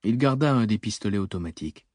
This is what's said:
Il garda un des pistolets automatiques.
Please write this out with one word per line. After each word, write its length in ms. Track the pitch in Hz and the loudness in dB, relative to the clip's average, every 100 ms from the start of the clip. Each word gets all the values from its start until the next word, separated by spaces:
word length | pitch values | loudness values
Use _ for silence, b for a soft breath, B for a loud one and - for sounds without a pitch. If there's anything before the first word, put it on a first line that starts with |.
Il 120 | 101 120 | 0 2
garda 380 | 139 131 151 | 2 4 2
un 120 | 131 113 | 2 2
des 120 | 104 | 0
pistolets 400 | - - 104 101 | -2 -4 -2 -2
automatiques. 680 | 95 92 85 - 78 - _ | -2 -6 -8 -8 -10 -10 _